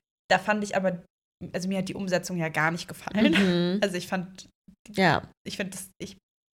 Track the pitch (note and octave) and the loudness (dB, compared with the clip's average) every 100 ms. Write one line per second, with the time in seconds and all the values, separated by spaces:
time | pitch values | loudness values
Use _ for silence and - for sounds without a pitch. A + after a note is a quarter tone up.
0 | _ _ _ F#3 F#3 G#3+ G3+ G3 F#3 F3+ | _ _ _ 2 4 0 0 0 0 -2
1 | - _ _ _ F3 G3 F#3 G3 F#3 F#3 | -8 _ _ _ -10 -6 -2 -2 -4 -6
2 | G3 F3 F3 F3+ D#3+ D#3 D#3 E3+ - D#3+ | -2 -2 0 -4 -2 0 0 0 -6 -12
3 | - G3+ C4 B3+ F#3+ F3 F3 F#3+ G3+ F3+ | -6 2 4 6 4 4 2 0 0 -2
4 | - F#3 F3 - - _ - - - G#3 | -4 -6 -6 -14 -20 _ -20 -20 -8 2
5 | F#3 C#3 - _ - - F#3+ F#3+ - _ | 4 4 0 _ -14 -8 -8 -8 -14 _
6 | F3 - _ _ _ | -14 -14 _ _ _